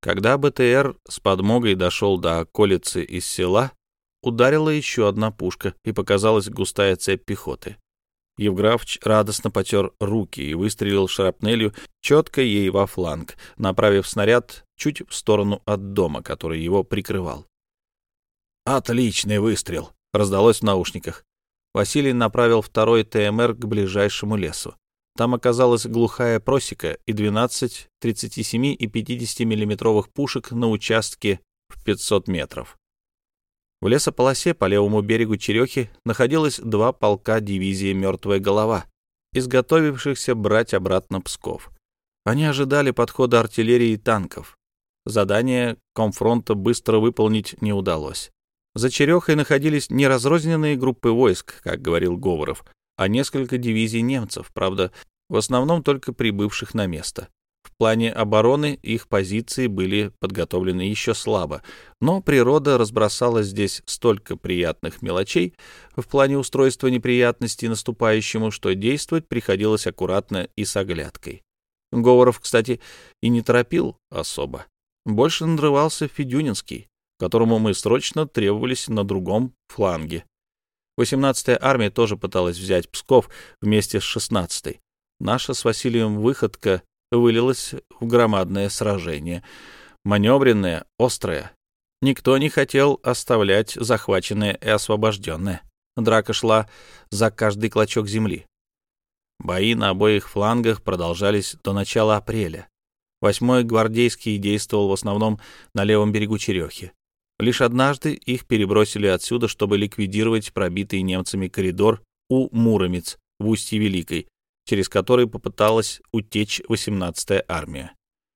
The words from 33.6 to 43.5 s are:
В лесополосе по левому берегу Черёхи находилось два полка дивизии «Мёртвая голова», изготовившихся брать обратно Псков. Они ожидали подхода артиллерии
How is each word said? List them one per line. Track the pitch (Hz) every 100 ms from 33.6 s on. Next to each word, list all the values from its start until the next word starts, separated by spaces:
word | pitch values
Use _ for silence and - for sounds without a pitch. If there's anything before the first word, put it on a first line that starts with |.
| _ _
В | 98
лесополосе | 135 156 - 131 135 175
по | 170 95
левому | 101 101 107
берегу | 101 113 110 107
Черёхи | - 107 131 - 113 -
находилось | 117 113 123 160 151 -
два | 113 107 113
полка | - 110 101 - 110
дивизии | 104 98 95 95 98
«Мёртвая | 95 95 92 101 98
голова», | 98 101 110 104 - _ _ _ _
изготовившихся | - 127 127 123 160 156 131 143 131 -
брать | 117 104 107 117
обратно | 101 92 95 - 95
Псков. | - - - - - - _ _ _ _
Они | - 123
ожидали | 156 135 139 143 139
подхода | 123 117 - 127 120
артиллерии | 113